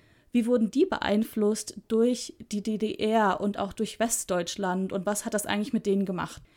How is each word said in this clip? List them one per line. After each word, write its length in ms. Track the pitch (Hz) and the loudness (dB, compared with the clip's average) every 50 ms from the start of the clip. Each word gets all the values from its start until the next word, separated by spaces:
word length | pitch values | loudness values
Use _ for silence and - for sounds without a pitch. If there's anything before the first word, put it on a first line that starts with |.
| _ _ _ _ _ _ - | _ _ _ _ _ _ 0
Wie 140 | 240 220 | 0 2
wurden 240 | 233 247 240 226 196 | 4 4 2 2 2
die 160 | - 262 370 | 2 2 2
beeinflusst 920 | 381 - - - - 202 214 226 - - 220 208 208 220 - - - - 202 - - | 2 2 0 0 0 2 2 0 0 0 0 2 2 2 0 -4 -10 -12 -14 -6 -2
durch 460 | 226 220 226 247 254 240 - - - - - - 214 | 2 2 4 4 2 0 -4 -10 -14 -16 -12 -8 -6
die 100 | 208 202 | -4 -2
D 140 | 220 214 190 | -2 -2 -2
D 160 | 220 214 - | -2 -4 -2
R 440 | - - 220 220 226 214 196 180 - | -2 0 2 4 4 4 4 2 2
und 180 | 202 208 196 - | 0 -2 0 -2
auch 140 | 202 196 - | -2 -4 -2
durch 260 | - 220 196 - - | -4 -4 -4 -2 -2
Westdeutschland? 920 | 220 233 - - - - 185 175 175 - - - 196 185 180 190 190 185 196 | -2 0 0 -2 -2 0 0 0 -2 -2 -4 -4 -2 0 0 0 -2 -2 -2
Und 140 | 196 175 | -2 -2
was 180 | 202 208 - - | -2 -2 -2 -2
hat 100 | 226 - | -2 -2
das 120 | 208 - | -2 -2
eigentlich 260 | - - 208 214 - - | -2 -2 -2 -2 -2 -2
mit 140 | 220 - | -2 2
denen 180 | 202 196 196 196 | 2 2 2 2
gemacht? 380 | 190 185 170 160 160 - - - - _ | 0 -2 -4 -6 -6 -8 -12 -20 -20 _